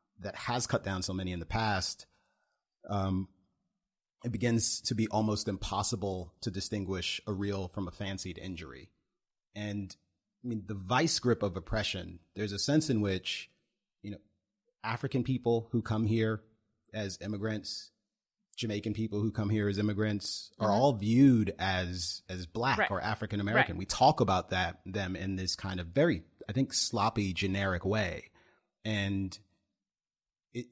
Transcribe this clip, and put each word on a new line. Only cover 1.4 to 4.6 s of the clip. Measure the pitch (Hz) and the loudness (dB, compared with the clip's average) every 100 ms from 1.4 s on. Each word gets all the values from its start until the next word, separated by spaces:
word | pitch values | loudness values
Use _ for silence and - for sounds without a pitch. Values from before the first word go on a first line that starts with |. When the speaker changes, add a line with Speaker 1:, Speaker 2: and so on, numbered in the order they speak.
| 85 | -4
Speaker 1:
past. | 113 110 98 - - - _ _ _ _ _ _ _ - | -2 2 2 0 -6 -14 _ _ _ _ _ _ _ -4
Um, | 101 95 95 95 _ _ _ _ _ _ _ _ _ | -2 0 0 -2 _ _ _ _ _ _ _ _ _
it | 123 | -6
begins | 110 120 113 | -2 2 2